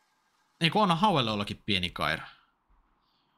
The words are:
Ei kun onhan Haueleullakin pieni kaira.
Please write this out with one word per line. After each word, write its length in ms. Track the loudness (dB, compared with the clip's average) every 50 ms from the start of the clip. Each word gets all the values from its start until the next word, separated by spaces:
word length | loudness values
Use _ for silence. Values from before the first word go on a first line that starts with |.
| _ _ _ _ _ _ _ _ _ _ _ _
Ei 100 | 0 0
kun 120 | 2 2
onhan 160 | 2 2 2 2
Haueleullakin 640 | 2 2 4 2 0 0 -2 -4 -4 -6 -8 -8 _
pieni 240 | -2 -2 -2 -2 -4
kaira. 360 | -4 -4 -2 -2 -2 -4 -6 -12 -20 -20 _ _ _ _ _ _ _ _ _ _ _ _ _ _ _ _ _ _ _